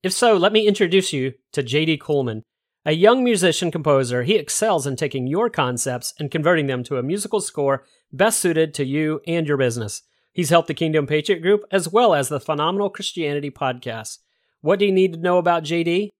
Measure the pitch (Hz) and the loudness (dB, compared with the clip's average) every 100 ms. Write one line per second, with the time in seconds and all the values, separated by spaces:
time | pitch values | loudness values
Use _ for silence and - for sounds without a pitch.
0 | 185 - 240 208 185 220 208 202 185 190 | -4 0 4 4 4 4 2 2 2 2
1 | 185 143 127 123 _ - 123 139 156 151 | 0 -4 -4 -8 _ -6 -2 -2 0 -2
2 | - 147 123 110 - _ _ _ - 160 | 0 -2 0 -6 -12 _ _ _ -4 4
3 | 208 254 247 214 175 156 175 165 151 135 | 6 6 2 4 2 2 -2 -2 2 2
4 | 123 123 123 214 - - 220 175 139 127 | 2 -2 0 0 0 -2 0 0 -2 -4
5 | 147 135 127 165 233 - 127 123 - 123 | -4 -4 -4 -2 -2 -2 -2 -2 -4 -6
6 | - - 147 160 151 170 139 127 120 135 | -8 -10 -6 -2 2 2 0 -4 -4 -6
7 | 127 196 208 214 190 - 139 135 _ _ | -4 -6 -4 -4 -4 -4 -2 -2 _ _
8 | _ 131 214 - 180 160 160 - 135 143 | _ 0 0 2 0 2 0 -2 -4 -2
9 | 156 156 - 170 156 143 127 117 104 - | -2 -4 -4 -4 0 0 0 -2 -8 -10
10 | _ _ _ - 156 170 165 151 165 156 | _ _ _ -6 4 4 2 -4 0 0
11 | 143 151 151 180 170 208 - 190 160 202 | 0 -2 0 -2 2 0 2 -2 0 2
12 | 240 156 131 147 - 147 156 196 202 - | 4 2 0 -4 -4 -2 0 0 -4 -6
13 | 196 - 151 147 143 - 135 123 127 113 | -10 -6 -4 -4 -6 -6 -6 -6 -10 -10
14 | 107 - _ _ _ _ 147 196 202 190 | -12 -16 _ _ _ _ -2 2 2 4
15 | 190 165 180 180 175 170 156 170 170 175 | 2 0 0 2 2 0 -2 -2 0 -2
16 | 208 | -4